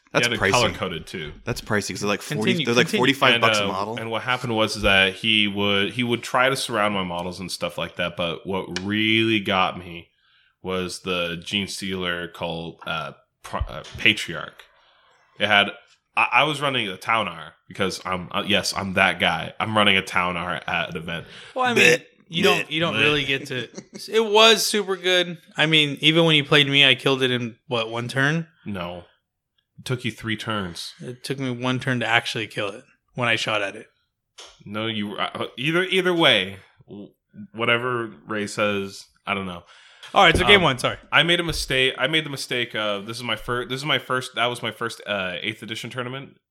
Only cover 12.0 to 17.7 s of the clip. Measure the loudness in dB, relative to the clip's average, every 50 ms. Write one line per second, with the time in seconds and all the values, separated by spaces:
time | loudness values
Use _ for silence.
12 | -4 -4 -4 -4 -6 -10 -8 -8 -6 -6 -6 -6 -8 -10 -12 -12 -8 -6 -6 -6
13 | -6 -10 -12 _ _ _ _ _ -16 -10 -6 -6 -6 -6 -8 -12 -12 -14 -8 2
14 | 2 2 2 2 -2 -8 -8 -8 -10 -10 -14 -20 -20 _ _ _ _ _ _ _
15 | _ _ _ _ _ _ _ -2 2 6 6 6 6 4 0 -12 _ _ _ _
16 | _ _ -2 0 0 2 4 2 2 2 0 -2 -2 -2 -2 -2 -2 -4 -6 -6
17 | -4 -2 0 0 0 -2 -6 -10 -14 -16 -20 _ _ -14